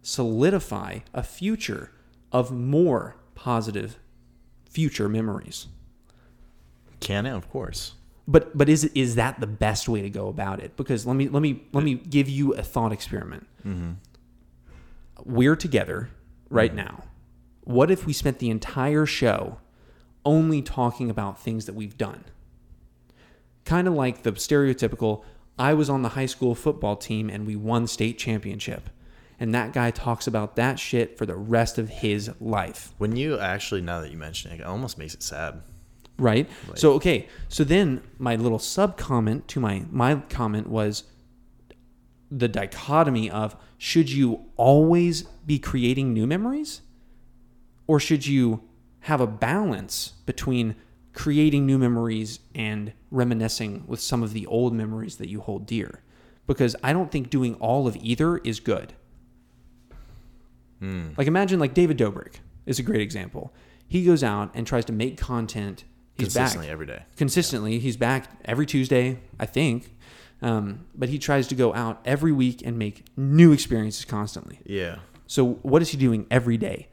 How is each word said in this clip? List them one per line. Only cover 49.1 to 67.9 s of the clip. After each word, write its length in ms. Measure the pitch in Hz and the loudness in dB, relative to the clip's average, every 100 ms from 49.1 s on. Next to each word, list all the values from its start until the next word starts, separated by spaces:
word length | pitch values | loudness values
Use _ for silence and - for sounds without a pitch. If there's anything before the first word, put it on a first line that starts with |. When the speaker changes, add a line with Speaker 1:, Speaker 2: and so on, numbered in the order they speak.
| 151 | 0
Speaker 1:
a 80 | 117 | 0
balance 840 | 107 113 180 208 98 98 - - - - | 0 0 0 0 -4 -6 -8 -8 -10 -8
between 480 | - - 127 113 107 - - - | -6 -2 0 0 -4 -14 -20 -20
creating 520 | - 151 147 156 143 | -6 0 4 4 4
new 140 | 135 135 | 4 4
memories 640 | 123 117 117 110 107 - - - | 4 2 0 -2 -6 -10 -14 -6
and 360 | 110 107 107 - - | -4 -4 -8 -12 -4
reminiscing 720 | 131 123 113 110 - 110 101 - | 0 2 2 0 -2 -6 -8 -8
with 140 | 117 | -8
some 240 | - 120 | -2 -2
of 80 | 113 | -2
the 120 | 110 95 | -4 -2
old 260 | 113 123 | 0 2
memories 440 | 113 107 110 110 - | 0 -4 -6 -10 -10
that 100 | - | -10
you 120 | 104 | -10
hold 240 | - 104 107 | -8 -8 -6
dear? 360 | 117 - - _ _ - _ - | -6 -6 -12 _ _ -20 _ -4
Because 260 | 131 127 - | 2 2 2
I 100 | 127 | 0
don't 200 | 165 156 | 0 0
think 180 | 151 123 | -4 -2
doing 240 | 139 127 113 | 0 0 -2
all 260 | 113 135 127 | 0 2 2
of 100 | 101 | -2
either 360 | 113 117 160 175 | -4 0 0 0
is 200 | - 107 | -4 -4
good. 360 | - 98 - - _ - - _ _ _ - - _ - - - - - - _ _ _ | -2 -2 -4 -20 _ -20 -20 _ _ _ -20 -20 _ -20 -20 -20 -20 -20 -20 _ _ _
Speaker 2:
Hmm. 280 | 95 92 80 76 | -8 -6 -8 -2
Speaker 1:
Like, 100 | 139 | 2
imagine, 320 | 175 202 185 | 2 2 2
like, 160 | 139 | 2
David 240 | 127 175 131 | 4 4 4
Dobrik 380 | 110 98 - - - - - | 0 -2 -16 -20 -20 -14 -4
is 120 | 123 | -4
a 40 | |
great 180 | 120 110 | 0 0
example. 520 | 104 98 95 - - - - - - | 0 -6 -10 -12 -14 -18 -20 -20 -2
He 180 | 180 | 2
goes 180 | 180 165 | 6 6
out 280 | 127 104 101 | 4 0 -4
and 120 | - 113 | -6 -2
tries 180 | 123 117 | -2 0
to 60 | |
make 240 | 107 123 160 | -2 -2 -4
content. 640 | - 120 110 110 101 90 - _ _ - | -4 -2 -4 -6 -8 -10 -18 _ _ -6
He's 180 | 107 | -2
back 80 | 120 | 0
Speaker 2:
Consistently 260 | 127 92 76 | 0 -2 -8
every 180 | 78 73 | -10 -10
day. 160 | - - - | -12 -16 -2
Speaker 1:
Consistently. 560 | 143 180 165 123 107 | 0 2 0 -2 -2
Speaker 2:
Yeah. 60 | 117 | -2
Speaker 1:
He's 160 | 131 | -2